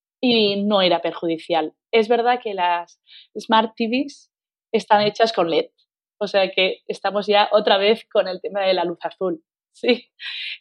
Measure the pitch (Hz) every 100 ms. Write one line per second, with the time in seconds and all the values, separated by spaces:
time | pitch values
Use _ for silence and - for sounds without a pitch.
0 | _ _ 254 233 208 202 208 202 185 170
1 | 165 165 175 160 - 165 156 - _ 233
2 | 220 240 233 247 240 190 175 175 170 _
3 | _ - - 214 - 220 226 - 226 247
4 | 285 - _ _ _ _ _ 226 - 208
5 | 208 208 190 - 170 160 - _ _ _
6 | _ _ 202 202 190 190 185 - - -
7 | 196 196 196 202 208 208 208 196 202 226
8 | - 214 185 180 - 202 190 185 175 170
9 | 165 - 190 160 _ _ _ _ 240 233
10 | - _ - - - -